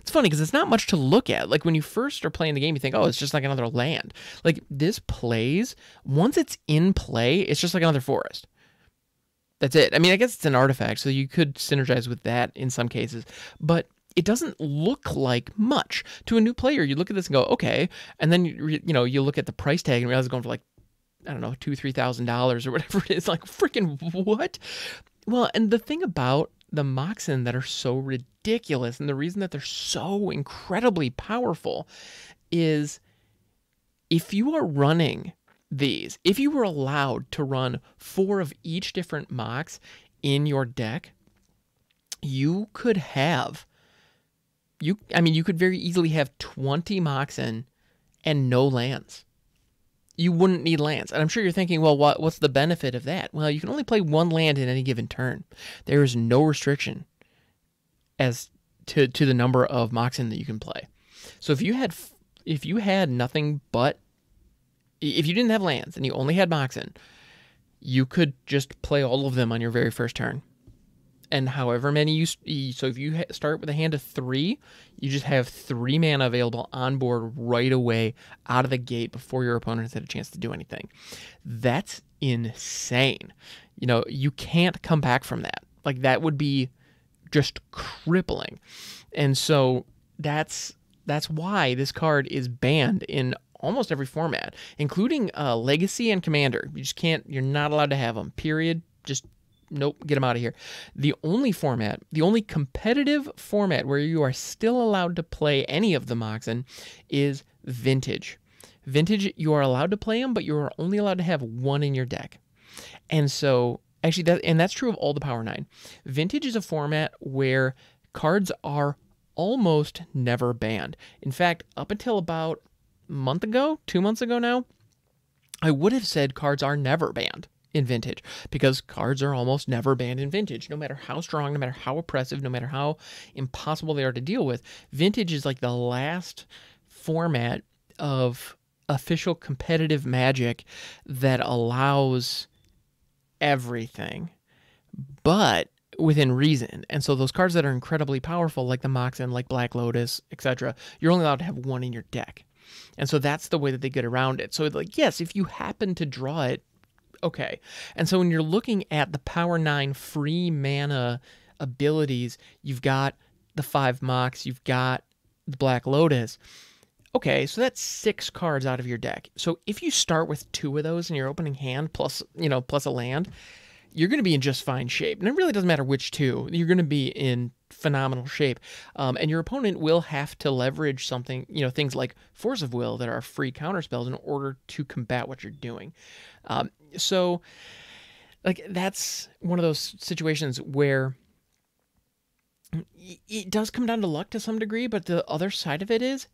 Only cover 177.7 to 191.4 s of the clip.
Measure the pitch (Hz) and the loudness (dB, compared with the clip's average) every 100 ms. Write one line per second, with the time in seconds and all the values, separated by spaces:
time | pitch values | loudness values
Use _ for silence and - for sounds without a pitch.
177.7 | - 156 135 135 123 123 - 143 120 - | -4 0 0 0 -2 -6 -2 -2 -2 -10
178.7 | - - - 135 127 165 160 160 269 220 | -20 -18 -4 -2 0 0 0 -2 -2 -2
179.7 | - 156 170 160 147 143 - 147 131 127 | 0 2 2 2 -4 -6 -4 -2 0 0
180.7 | 151 151 131 - 123 127 127 - 156 131 | 0 -4 -4 -6 -8 -6 -10 -8 -4 -2
181.7 | 127 143 131 131 - _ _ 220 254 139 | 0 -2 -2 -6 -8 _ _ -6 -4 -4
182.7 | 120 117 113 120 120 123 - 135 127 151 | -4 -4 -4 -4 -6 -8 -6 -6 -6 -6
183.7 | 190 151 123 120 - - 143 139 135 - | -6 -6 -6 -6 -8 -6 -6 -6 -10 -12
184.7 | - 139 - 117 123 123 131 - 143 120 | -10 -8 -8 -4 -4 -4 -10 -14 -12 -12
185.7 | 117 113 - - - - - - - - | -12 -14 -20 -20 -20 -20 -20 -8 -6 -6
186.7 | - 151 175 - 190 180 175 - - - | -10 _ -6 0 2 2 -2 -6 -20 -20
187.7 | - - - - - _ _ 190 185 165 | -20 -20 -20 -20 -20 _ _ -4 -4 -4
188.7 | 180 190 - - - - _ 175 175 170 | -4 -4 -4 -6 -8 -12 _ -2 2 2
189.7 | 147 - - - 165 156 147 147 127 - | 0 -6 -10 -8 -4 -2 -2 -2 -6 -4
190.7 | 139 143 135 131 131 _ _ | 2 2 4 0 -4 _ _